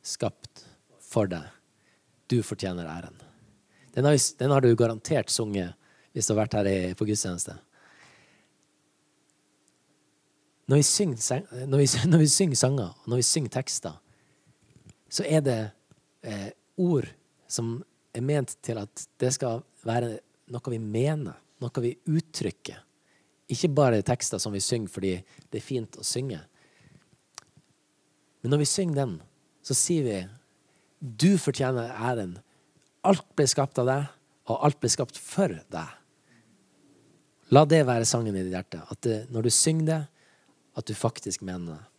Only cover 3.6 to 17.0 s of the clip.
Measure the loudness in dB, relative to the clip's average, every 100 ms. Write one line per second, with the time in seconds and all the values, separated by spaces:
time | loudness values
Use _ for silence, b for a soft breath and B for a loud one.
3.6 | _ b b 2 4 6 4 0 2 6
4.6 | 6 6 4 0 -2 -2 0 -4 -2 -4
5.6 | -4 -10 b b b -6 0 2 2 0
6.6 | 0 0 -2 -2 -2 -2 -2 -6 -8 -10
7.6 | _ b b b b b b b b _
8.6 | _ _ _ _ _ _ _ _ _ _
9.6 | _ _ _ _ _ _ _ _ _ _
10.6 | 2 4 4 2 0 0 -2 -4 -6 -12
11.6 | 0 4 4 4 4 6 6 6 2 4
12.6 | 2 2 -4 -8 -4 0 2 0 -2 -4
13.6 | -4 -6 -8 -12 _ b b b b _
14.6 | _ -20 -20 -20 _ -6 2 2 4 0
15.6 | -4 -10 _ -20 _ _ -10 -8 -10 -12
16.6 | _ -2 2 2